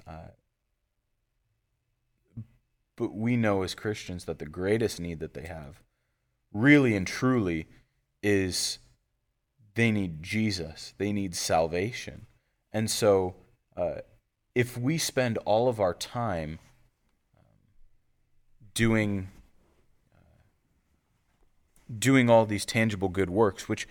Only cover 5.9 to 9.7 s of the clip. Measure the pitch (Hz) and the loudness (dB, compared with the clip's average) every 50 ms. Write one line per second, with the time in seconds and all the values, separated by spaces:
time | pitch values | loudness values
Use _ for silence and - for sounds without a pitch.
5.9 | _ _ _ _ _ _ _ _ _ _ _ _ - 104 117 143 147 147 135 123 | _ _ _ _ _ _ _ _ _ _ _ _ -2 2 6 8 8 8 8 6
6.9 | 107 98 90 - - - 127 127 131 120 101 90 82 80 78 - - - _ _ | 2 2 0 -4 -4 -2 0 2 2 2 0 0 -2 -4 -6 -8 -16 -20 _ _
7.9 | _ _ _ _ _ _ - 104 101 98 95 92 87 - - - - - - _ | _ _ _ _ _ _ 0 2 2 4 2 0 -2 -4 -4 -4 -6 -10 -14 _
8.9 | _ _ _ _ _ _ _ _ _ _ _ _ _ _ _ _ | _ _ _ _ _ _ _ _ _ _ _ _ _ _ _ _